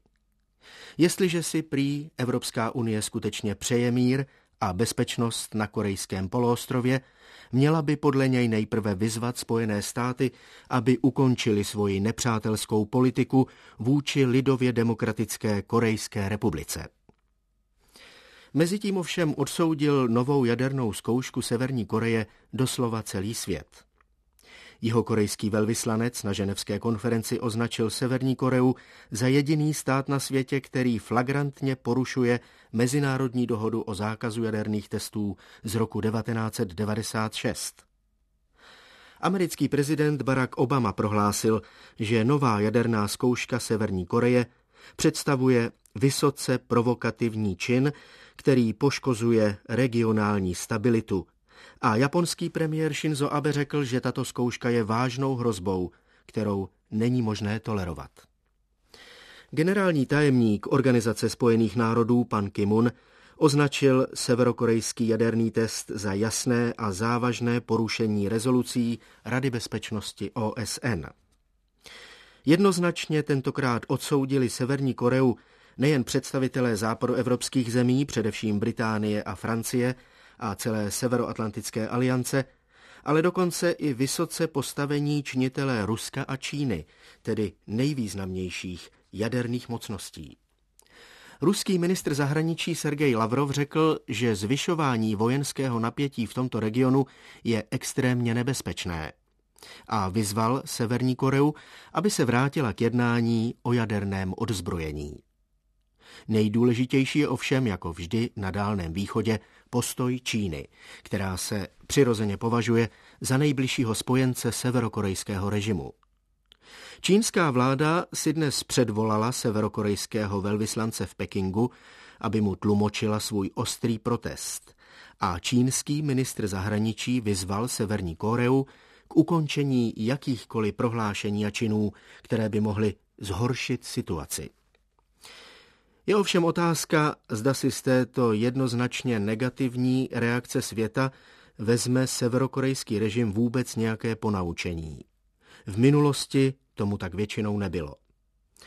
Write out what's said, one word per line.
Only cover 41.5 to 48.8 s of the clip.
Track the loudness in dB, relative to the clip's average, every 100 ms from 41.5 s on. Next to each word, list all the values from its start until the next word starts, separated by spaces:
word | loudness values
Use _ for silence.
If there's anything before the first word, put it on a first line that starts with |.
| 2 -2 -18 -20 -8
že | 0 2
nová | 4 4 2 2
jaderná | 2 2 2 2 0
zkouška | 0 0 0 -2 -6
Severní | -2 -2 0 -2 -2
Koreje | 0 4 2 0 _ _ _ -20 0
představuje | 0 2 0 2 4 4 2 -6 _
vysoce | 0 0 4 0 0 -2 -2
provokativní | 2 2 2 0 -2 -2 -4 0 -2 -2
čin, | 0 2 2 -2 -14 -20 -20 -4
který | 2 4 4
poškozuje | 2